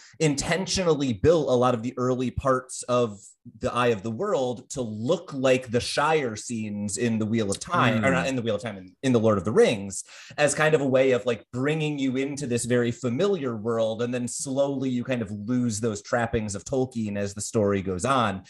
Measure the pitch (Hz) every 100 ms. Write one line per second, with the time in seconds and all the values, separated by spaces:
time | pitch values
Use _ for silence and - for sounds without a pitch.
0 | - - 156 139 - 170 185 - 175 147
1 | 139 107 147 170 135 123 123 120 117 -
2 | 127 127 127 - 135 127 - - - 123
3 | 117 101 - _ 120 113 123 120 123 107
4 | 113 113 208 165 127 117 - 139 117 107
5 | 120 180 - 139 131 127 120 117 - -
6 | 147 160 127 110 - 117 107 104 104 -
7 | 120 110 107 113 101 98 - - 127 117
8 | 131 131 131 131 113 101 117 98 92 -
9 | 131 120 110 101 87 165 233 113 98 -
10 | - - - - 147 151 156 151 139 131
11 | 135 120 123 113 - 123 139 156 151 147
12 | 135 127 135 139 139 120 117 123 120 117
13 | 127 123 202 190 135 113 113 113 110 110
14 | 120 123 120 - 139 135 139 135 135 123
15 | 120 123 101 104 104 127 120 104 113 101
16 | - 123 113 117 107 98 - 131 131 117
17 | 107 101 101 101 - 113 101 101 92 90
18 | 117 135 110 95 -